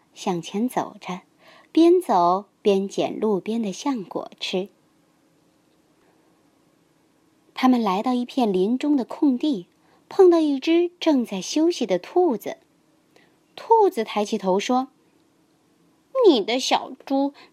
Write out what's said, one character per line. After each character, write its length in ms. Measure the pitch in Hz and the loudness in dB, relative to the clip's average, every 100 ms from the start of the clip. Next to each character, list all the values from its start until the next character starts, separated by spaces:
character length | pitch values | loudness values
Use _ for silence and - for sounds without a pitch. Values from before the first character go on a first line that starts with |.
| _ - | _ -10
向 260 | - 175 | -6 -6
前 260 | 160 202 240 | -6 -6 -4
走 300 | - 135 - | -4 -8 -10
着， 220 | - 185 - _ _ - _ | -14 -14 -16 _ _ -20 _
边 300 | - 339 359 | 4 6 4
走 440 | 349 202 175 185 208 _ | 4 2 2 0 -4 _
边 260 | - 196 196 | 0 0 -2
捡 300 | 196 170 - | -4 -4 -2
路 200 | 220 196 | -2 -2
边 220 | 170 226 | -4 -6
的 100 | 214 | -6
橡 320 | 180 285 262 | -6 -6 -6
果 280 | 175 160 - - | -8 -12 -12 -12
吃。 300 | - 190 202 _ _ _ _ _ _ _ _ _ _ _ _ _ _ _ _ _ _ _ _ _ _ _ _ _ _ _ _ | -6 -6 -6 _ _ _ _ _ _ _ _ _ _ _ _ _ _ _ _ _ _ _ _ _ _ _ _ _ _ _ _
他 140 | - 254 | -2 0
们 120 | 247 | 2
来 220 | 220 185 | 0 -2
到 140 | 220 247 | -2 -4
一 100 | 247 | -4
片 260 | - 233 | -2 0
林 240 | 185 190 254 | 0 0 -2
中 220 | 294 294 | 0 -2
的 80 | 226 | -2
空 320 | - 302 247 | -2 0 0
地， 300 | 311 233 175 _ _ _ _ | -2 -4 -8 _ _ _ _
碰 220 | - 370 | 4 6
到 80 | 339 | 6
一 200 | 311 277 | 2 -2
只 300 | 294 330 349 - | 0 2 0 -2
正 240 | - 285 | 0 0
在 160 | 226 196 | 0 -6
休 300 | 175 - 330 | -6 0 0
息 160 | 349 214 | 0 -2
的 140 | 180 | -2
兔 360 | - - 359 220 | -2 0 0 0
子。 220 | - - _ _ _ _ _ _ _ _ _ - | -6 -12 _ _ _ _ _ _ _ _ _ -20
兔 280 | - 453 403 | 0 4 4
子 160 | - 220 | 0 -4
抬 180 | - | -4
起 140 | 208 220 | -4 -4
头 200 | 190 185 | -2 -2
说 300 | - 254 269 _ _ _ _ _ _ _ _ _ _ _ _ 523 466 | 0 -2 -2 _ _ _ _ _ _ _ _ _ _ _ _ 4 4
：“你 140 | 262 | 4
的 220 | 285 247 | 2 -4
小 320 | - 269 - 262 - | -2 -2 -2 -14 -4
猪 280 | 269 277 277 - | -2 -2 -6 -18